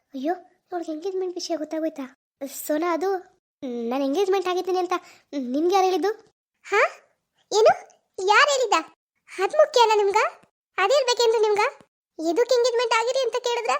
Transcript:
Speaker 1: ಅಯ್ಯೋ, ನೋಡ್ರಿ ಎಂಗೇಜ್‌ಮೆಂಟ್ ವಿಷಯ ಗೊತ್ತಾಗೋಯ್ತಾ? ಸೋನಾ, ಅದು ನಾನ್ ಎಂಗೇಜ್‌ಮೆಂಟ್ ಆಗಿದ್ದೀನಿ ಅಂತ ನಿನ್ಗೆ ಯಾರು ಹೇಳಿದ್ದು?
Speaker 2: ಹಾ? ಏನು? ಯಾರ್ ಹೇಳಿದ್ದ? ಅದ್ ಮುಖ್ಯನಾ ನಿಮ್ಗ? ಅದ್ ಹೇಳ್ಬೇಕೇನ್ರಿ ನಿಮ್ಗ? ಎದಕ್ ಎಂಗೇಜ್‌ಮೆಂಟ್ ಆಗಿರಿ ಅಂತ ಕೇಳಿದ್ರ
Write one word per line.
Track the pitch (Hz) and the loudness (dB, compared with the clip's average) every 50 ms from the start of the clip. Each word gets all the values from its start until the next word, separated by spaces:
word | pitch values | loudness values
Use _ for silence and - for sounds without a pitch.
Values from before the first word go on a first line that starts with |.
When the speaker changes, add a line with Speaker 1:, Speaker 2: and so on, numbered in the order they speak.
| _ _ - | _ _ -12
Speaker 1:
ಅಯ್ಯೋ, | 269 254 311 370 349 - _ _ _ _ _ | -6 -4 -4 -4 -6 -8 _ _ _ _ _
ನೋಡ್ರಿ | 359 349 330 330 | -10 -8 -8 -8
ಎಂಗೇಜ್‌ಮೆಂಟ್ | 311 302 330 392 370 370 370 370 349 | -10 -8 -8 -6 -6 -4 -6 -6 -8
ವಿಷಯ | 349 - - 330 | -10 -6 -6 -6
ಗೊತ್ತಾಗೋಯ್ತಾ? | 294 302 311 320 320 311 320 311 - 269 254 _ _ _ _ _ _ 277 262 - - - | -6 -6 -6 -6 -4 -4 -4 -6 -8 -14 -14 _ _ _ _ _ _ -14 -14 -12 -14 -6
ಸೋನಾ, | - 302 302 330 359 | -4 -2 -2 0 -2
ಅದು | 330 311 349 392 392 359 370 _ _ _ _ _ _ _ - | -2 -2 -2 -2 -4 -4 -8 _ _ _ _ _ _ _ -10
ನಾನ್ | 254 240 240 233 233 247 277 | -10 -8 -6 -6 -4 -4 -2
ಎಂಗೇಜ್‌ಮೆಂಟ್ | 277 269 277 349 403 370 381 392 359 370 | -2 -2 0 -2 0 0 0 -2 0 -2
ಆಗಿದ್ದೀನಿ | 359 359 359 370 359 370 | -4 -2 -2 -2 -2 -2
ಅಂತ | 359 349 370 339 - - - _ _ _ | -2 -2 -4 -6 -6 -12 -20 _ _ _
ನಿನ್ಗೆ | - 285 254 240 254 294 320 359 392 | -8 -8 -6 -4 -4 -2 0 2 2
ಯಾರು | 392 370 | 2 2
ಹೇಳಿದ್ದು? | 381 370 359 302 403 440 - _ _ _ _ _ _ _ _ | 2 0 0 -2 -4 -4 -6 _ _ _ _ _ _ _ _
Speaker 2:
ಹಾ? | _ - 392 415 539 - - - _ _ _ _ _ _ _ _ _ _ - 415 | _ -2 0 2 2 0 -2 -10 _ _ _ _ _ _ _ _ _ _ 2 6
ಏನು? | 427 622 784 - - - _ _ _ _ _ - 381 381 | 6 6 4 4 -4 -18 _ _ _ _ _ -6 0 4
ಯಾರ್ | 415 453 571 587 | 6 6 6 4
ಹೇಳಿದ್ದ? | 571 508 523 415 381 330 320 - _ _ _ _ _ _ _ _ - - | 2 0 0 2 0 0 0 -4 _ _ _ _ _ _ _ _ -6 -4
ಅದ್ | 370 403 | -4 0
ಮುಖ್ಯನಾ | 554 605 622 605 - 494 466 427 440 | 4 4 2 4 6 4 4 6 4
ನಿಮ್ಗ? | 415 415 392 381 427 523 698 - - _ _ _ _ _ _ _ - | 2 2 2 2 0 0 0 -4 -10 _ _ _ _ _ _ _ -2
ಅದ್ | 370 403 | 0 2
ಹೇಳ್ಬೇಕೇನ್ರಿ | 523 605 523 494 466 - 480 453 453 466 | 2 2 2 2 2 2 2 2 4 2
ನಿಮ್ಗ? | 415 427 415 403 427 539 - - - _ _ _ _ _ _ - 311 330 | 2 2 2 2 0 -2 -4 -8 -20 _ _ _ _ _ _ -4 -2 0
ಎದಕ್ | 339 403 480 480 | 2 2 2 2
ಎಂಗೇಜ್‌ಮೆಂಟ್ | 523 480 480 508 466 466 494 453 480 | 2 2 2 2 0 0 0 2 2
ಆಗಿರಿ | 453 466 480 508 539 | 0 0 0 -2 -2
ಅಂತ | 523 466 | -2 -2
ಕೇಳಿದ್ರ | 427 494 - 494 480 480 427 - - | -4 -4 -4 -2 -4 -2 -2 -2 -4